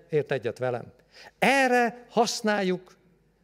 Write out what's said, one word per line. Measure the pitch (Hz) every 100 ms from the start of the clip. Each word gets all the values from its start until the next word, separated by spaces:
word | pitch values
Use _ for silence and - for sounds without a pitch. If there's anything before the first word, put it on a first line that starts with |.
| -
ért | 151 139
egyet | 135 110 104
velem.” | 127 123 - - _ - - -
Erre | 202 269 262 247 233 233 -
használjuk | - 233 - 214 208 185 180 - - _ _ _ _